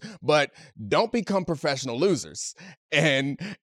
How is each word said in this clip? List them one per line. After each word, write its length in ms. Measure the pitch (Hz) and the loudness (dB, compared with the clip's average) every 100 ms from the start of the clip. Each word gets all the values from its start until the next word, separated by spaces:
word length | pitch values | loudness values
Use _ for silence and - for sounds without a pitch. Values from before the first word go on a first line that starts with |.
| 220 196 | -12 -6
but 300 | - 151 143 - - - 104 | 2 2 2 -4 -20 -14 0
don't 240 | 147 220 | 0 2
become 320 | 240 196 196 | 0 0 -2
professional 560 | 175 151 151 131 127 117 | -2 -2 -2 -2 -4 0
losers. 540 | 196 147 82 - - - - - _ | 2 0 -4 -12 -12 -14 -20 -20 _
And 480 | 151 156 135 139 139 196 196 | 2 4 4 0 -4 -8 -4